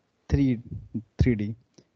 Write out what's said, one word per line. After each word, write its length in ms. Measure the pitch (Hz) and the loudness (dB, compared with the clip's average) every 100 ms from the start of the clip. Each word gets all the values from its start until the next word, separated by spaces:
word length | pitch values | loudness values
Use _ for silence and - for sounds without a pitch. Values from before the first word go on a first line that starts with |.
| _ _ - | _ _ -2
three, 300 | 139 135 113 - - - 113 - - | 2 2 0 -6 -14 -10 -10 -8 0
three 180 | 131 110 | 2 2
D। 180 | 104 113 _ _ _ | -2 -8 _ _ _